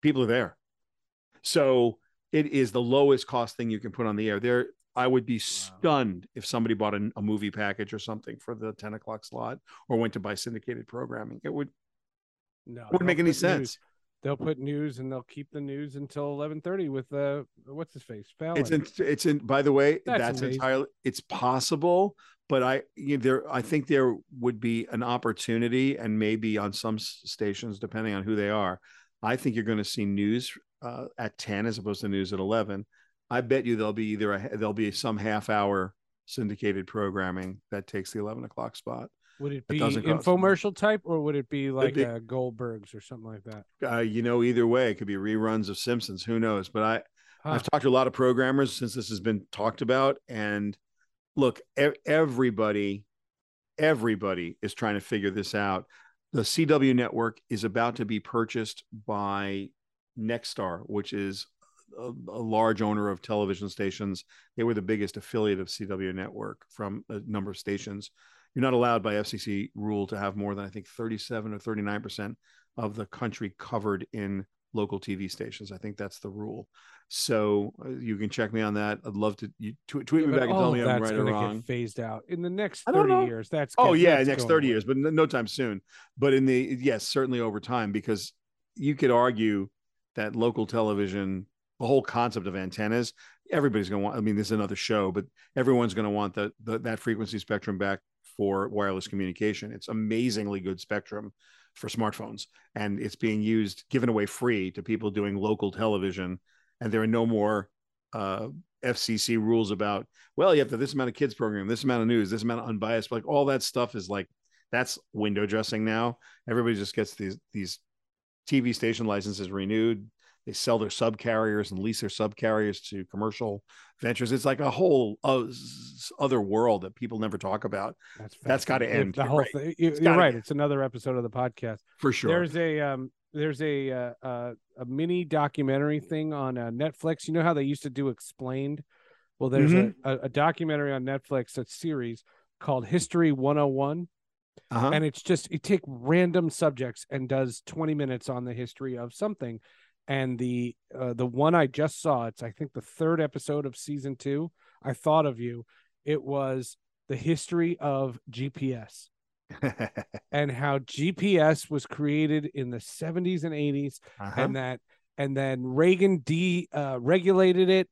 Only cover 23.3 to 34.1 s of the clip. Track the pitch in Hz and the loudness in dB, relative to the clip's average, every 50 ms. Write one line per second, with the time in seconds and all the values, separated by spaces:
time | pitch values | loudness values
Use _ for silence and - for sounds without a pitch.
23.3 | 131 131 - 147 143 127 113 110 151 151 135 - 151 139 131 127 113 - - _ | 2 2 0 -2 -4 -4 -2 0 0 -2 2 4 4 4 4 4 2 0 -8 _
24.3 | - 127 120 123 123 107 110 117 117 117 117 - - 113 123 120 120 123 - 117 | -12 -2 -2 -2 -2 0 -2 -2 -2 -2 -2 -4 -4 -4 -2 0 -2 0 0 -2
25.3 | 107 - - - 117 113 117 120 120 127 131 135 139 - 113 113 107 107 107 104 | -2 -2 -2 -2 0 0 2 2 2 2 2 2 0 -2 -2 -2 0 0 2 2
26.3 | 110 110 107 110 107 107 101 101 98 - - 113 110 107 - - - - _ - | 0 0 0 0 0 0 -2 -2 -4 -4 -4 -4 -4 -4 -6 -10 -12 -14 _ -14
27.3 | - - 110 104 101 - - 117 104 98 117 107 - 110 110 110 104 98 95 104 | -8 -4 -4 -4 -4 -4 -8 -10 -10 -8 -10 -8 -6 -4 -4 -2 -4 -4 -2 -2
28.3 | 110 104 101 101 104 107 101 92 92 92 _ - - - _ _ _ _ - 110 | 0 0 2 0 0 0 0 -2 -2 -6 _ -20 -20 -20 _ _ _ _ -2 -2
29.3 | 123 131 - 143 110 113 110 107 113 107 101 - - - 104 101 101 98 101 101 | -2 0 0 -2 -2 -2 0 0 0 -2 -2 -4 -4 -4 -2 -2 0 0 2 2
30.3 | 110 123 127 - - - _ _ _ _ - 123 120 127 127 - - - 120 107 | 0 0 -2 -6 -14 -16 _ _ _ _ -14 -12 -12 -10 -12 -14 -10 -8 -10 -10
31.3 | _ - - - 104 98 107 117 107 113 92 104 101 - - 104 98 98 98 92 | _ -10 -8 -6 -4 -2 -2 -2 -4 -4 -6 -6 -6 -4 -4 -4 -2 -2 -2 -2
32.3 | 101 95 95 98 110 113 104 104 101 98 104 _ _ _ _ _ _ _ _ _ | -4 -4 -2 0 0 0 0 -2 -4 -10 -10 _ _ _ _ _ _ _ _ _
33.3 | 120 123 123 117 135 135 117 120 117 107 110 107 104 107 110 107 | -4 -2 0 2 2 2 2 2 0 0 0 -2 -2 -2 -2 -2